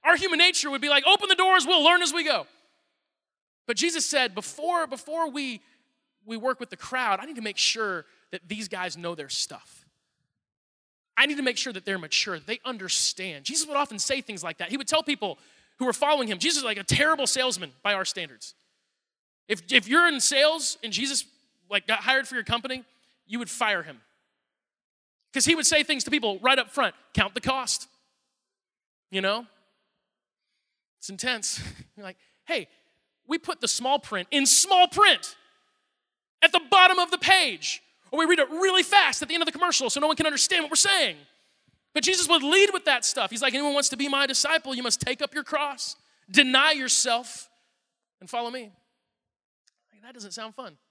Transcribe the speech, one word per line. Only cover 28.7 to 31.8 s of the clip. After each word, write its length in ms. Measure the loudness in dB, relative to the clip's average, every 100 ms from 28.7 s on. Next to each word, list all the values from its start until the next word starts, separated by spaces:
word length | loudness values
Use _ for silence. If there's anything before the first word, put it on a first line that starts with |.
| _ _ _ _
You 120 | -2
know? 240 | -2 -2 -8 _ _ _ _ _ _ _ _ _ _ _ _ _ _ _
It's 100 | -16
intense. 520 | -8 -6 -4 -6 -8 -10
<laughs> 180 | -14